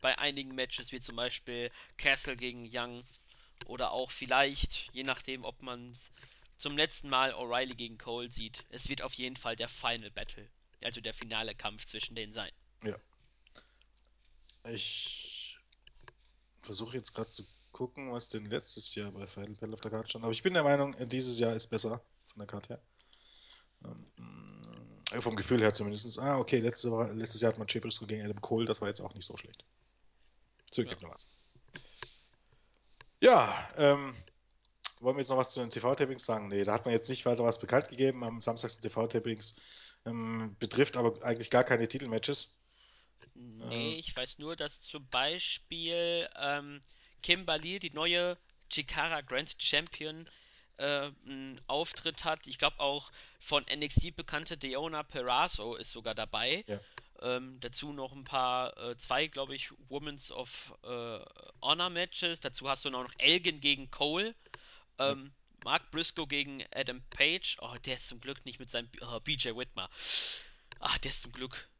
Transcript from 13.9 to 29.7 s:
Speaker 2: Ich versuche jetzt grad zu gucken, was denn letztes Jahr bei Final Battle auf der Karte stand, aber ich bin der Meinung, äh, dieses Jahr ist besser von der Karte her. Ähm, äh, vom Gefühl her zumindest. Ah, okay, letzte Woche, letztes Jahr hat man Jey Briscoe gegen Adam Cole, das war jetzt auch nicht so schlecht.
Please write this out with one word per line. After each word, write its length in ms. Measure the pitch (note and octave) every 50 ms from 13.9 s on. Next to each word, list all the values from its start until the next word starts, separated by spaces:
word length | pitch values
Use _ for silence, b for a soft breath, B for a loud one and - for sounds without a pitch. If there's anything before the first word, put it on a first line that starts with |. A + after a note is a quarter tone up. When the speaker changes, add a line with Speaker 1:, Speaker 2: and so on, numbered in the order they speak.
| _ _ _ _ _ _ _ _ - - - - - _ -
Speaker 2:
Ich 920 | A#2 A2+ - - - - - - - - - - - - - - - - - _ _ _ _ _ - - - - - - _ _ _ _ _ _ _ _ _ -
versuche 340 | - G#2 G2 A2+ A#2 B2
jetzt 160 | B2+ A2+ - -
grad 180 | - A2 G#2
zu 140 | - - G2 - - - _ _ -
gucken, 380 | - B2 B2 - C#3+ C3+ C3
was 180 | A#2+ A#2+ - -
denn 180 | - A2 G#2
letztes 480 | G#2 A2+ - - - - - - - -
Jahr 180 | G#2+ G2+ G2+ F#2
bei 140 | G2 G2
Final 260 | F#2+ - G2+ G2+ G#2 G#2
Battle 220 | - A2+ G#2+ A2
auf 60 | A2
der 100 | - A2
Karte 180 | A2 A2 A2+ -
stand, 160 | - A2+ A#2
aber 80 | A2+ A2+
ich 100 | - -
bin 120 | F#3+ F3+
der 100 | E3+ D3
Meinung, 300 | C#3+ C#3+ C#3 C#3 C#3 C3
äh, 120 | - B2+
dieses 320 | A#2+ B2+ C3 B2+ B2+ A#2+ A#2
Jahr 160 | A#2 A2+ A2+
ist 120 | A2 -
besser 360 | - A#2 A2 - A2 A2+ A#2 - _ _ _ _
von 120 | - - G#2
der 80 | G#2
Karte 220 | - - G2+ - -
her. 140 | - - - _ b b b b b b b b b b b b b b b b _ _ -
Ähm, 220 | - A1+ A1+ A1 - _ A#1 A#1+ G#1+ G1+ G1+ G1+ G1+ G2+ G#2+ A2 A1+ A1+ A1+ A#1 - - - - - -
äh, 80 | A#2+
vom 160 | - A#2+ A2+
Gefühl 240 | G#2 G2+ - B2+ A#2
her 120 | G#2+ G#2+ G#2
zumindest. 460 | - G#2+ G#2 G#2 G#2 - A#2+ - -
Ah, 200 | C3 C#3 C#3+ C3
okay, 200 | A#2 - C#3 A#2+
letzte 320 | A2 B2 A#2+ - - A#2+
Woche, 220 | A2+ A2+ A#2 G#2+ G#2
letztes 280 | A2 A2+ - - -
Jahr 120 | A#2+ A2+ G#2+
hat 60 | A2
man 100 | G#2+ -
Jey 120 | - A#2+
Briscoe 260 | - A#2 - - A2
gegen 180 | G#2 G#2+ G#2+ G#2
Adam 160 | G#2 G#2 G#2
Cole, 260 | - - A#2+ A2+ A#2
das 140 | A2 G#2+ -
war 80 | G#2+ G2+
jetzt 120 | G#2+ -
auch 140 | G2+ - -
nicht 120 | G2 -
so 100 | - -
schlecht. 280 | - - - - - - _